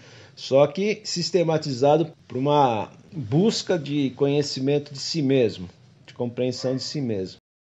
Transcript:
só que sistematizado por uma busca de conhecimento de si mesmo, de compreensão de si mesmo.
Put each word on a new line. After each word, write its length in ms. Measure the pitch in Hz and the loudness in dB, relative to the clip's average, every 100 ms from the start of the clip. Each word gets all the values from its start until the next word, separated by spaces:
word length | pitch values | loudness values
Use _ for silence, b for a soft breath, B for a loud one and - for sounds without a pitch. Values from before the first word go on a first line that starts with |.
| B B B B | B B B B
só 320 | - 131 143 | 0 4 4
que 340 | 147 208 208 | 2 -2 -4
sistematizado 1080 | - - 165 185 160 156 156 123 139 151 160 - - | -6 -6 0 0 2 0 -2 0 4 4 2 -8 -12
por 100 | 123 | -4
uma 540 | 139 147 131 110 95 - - | 2 4 4 2 -4 -10 -16
busca 640 | 185 107 143 214 - - 185 | -12 -2 2 2 2 -2 -4
de 340 | 139 147 135 | -2 -2 -2
conhecimento 800 | - 139 143 143 - 131 143 143 | 0 0 2 0 -2 0 0 -2
de 60 | 135 | -10
si 240 | - 165 | -8 -2
mesmo, 440 | 135 135 113 87 90 - _ _ - | 2 4 2 0 -12 -18 _ _ -16
de 80 | |
compreensão 640 | - 123 120 127 123 127 131 | -8 -8 -4 -4 -4 -4 -4
de 80 | |
si 180 | - 156 | -6 -6
mesmo. 380 | 127 104 92 - _ _ | -4 -4 -6 -10 _ _